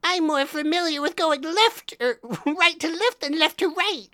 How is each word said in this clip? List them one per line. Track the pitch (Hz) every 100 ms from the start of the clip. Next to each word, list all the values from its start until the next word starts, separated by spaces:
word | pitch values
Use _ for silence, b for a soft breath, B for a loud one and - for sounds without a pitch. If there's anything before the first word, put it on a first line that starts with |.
I'm | 330 359 311
more | 302
familiar | 277 302 302 339 339 294
with | 294
going | 349 320 294
left, | 320 349 453 - - -
er, | 247 226
<laughs> | 240 208
right | - 311 339 330
to | 302
left | 330 453 480
than | 285 311
left | 320 -
to | 370
right. | 330 381 330 190